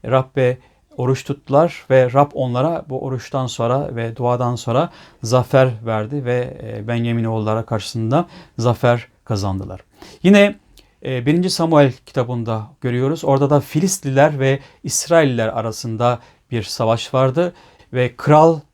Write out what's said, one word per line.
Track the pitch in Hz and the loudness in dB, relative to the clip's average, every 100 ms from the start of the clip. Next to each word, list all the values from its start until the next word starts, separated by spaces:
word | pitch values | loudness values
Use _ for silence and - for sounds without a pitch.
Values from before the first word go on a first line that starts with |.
Rabbe | - 131 131 - 127 127 _ _ _ - | 0 0 0 0 0 -2 _ _ _ -6
oruç | 123 131 | -2 -2
tuttular | - 143 - 135 170 - - | -4 -10 0 2 2 -2 2
ve | 131 127 | 2 4
Rab | 131 143 | 2 0
onlara | - 127 123 143 170 - | 0 -4 -2 -2 -4 -8
bu | 131 | -8
oruçtan | 135 131 - 139 127 | -6 -8 -6 -6 -6
sonra | - 117 131 147 120 | -4 -2 -2 -4 -8
ve | 117 113 | -8 -4
duadan | 120 123 123 120 | -2 0 -2 -4
sonra | - 120 170 - - _ | -2 -2 -2 -6 -20 _
zafer | 110 127 120 135 127 110 113 | 0 0 4 4 2 0 -6
verdi | 110 107 143 | -4 -4 -6
ve, | 123 123 123 131 | -4 -4 -4 -10
e, | 113 110 107 | -12 -12 -6
Benyamin | 120 117 117 | -4 -2 -2
oğulları | 113 113 107 110 117 | -2 -2 -2 -2 -2
karşısında | 110 - 120 113 139 175 - - - | -6 -6 -6 0 0 -2 -12 -18 -4
zafer | 117 113 123 120 - _ | -2 0 2 0 -4 _
kazandılar. | _ 107 98 95 98 98 _ _ - - | _ -4 -4 -6 -8 -14 _ _ -20 -2
Yine, | 175 202 202 202 _ - _ _ | 4 6 6 2 _ -20 _ _
e, | - 131 123 | -6 -4 0
birinci | 160 180 | 0 0
Samuel | - 165 156 139 117 - | -2 2 4 4 2 -8
kitabında | - 120 123 117 110 107 _ | -4 -4 -4 -4 -6 -8 _
görüyoruz. | 127 123 131 156 | -4 -2 -2 -2
Orada | 147 139 139 | 0 2 4
da | 143 | 2
Filistliler | 135 151 185 - 139 131 151 147 | 0 -2 -2 -2 -2 2 2 2
ve | 135 139 - _ | 0 -2 -6 _
İsrailliler | - - - 165 147 120 110 | -8 -6 2 4 4 2 -2
arasında | 113 113 110 120 110 120 120 - _ _ | -2 -6 -8 -8 -2 0 -2 -8 _ _
bir | 117 | -8
savaş | 101 - 113 113 - | -8 -4 0 0 0
vardı | 131 131 127 175 - - _ _ | 0 0 0 -4 -4 -20 _ _
ve | 127 123 - | -2 -2 -2
Kral | - 151 160 160 - | 4 6 6 4 -4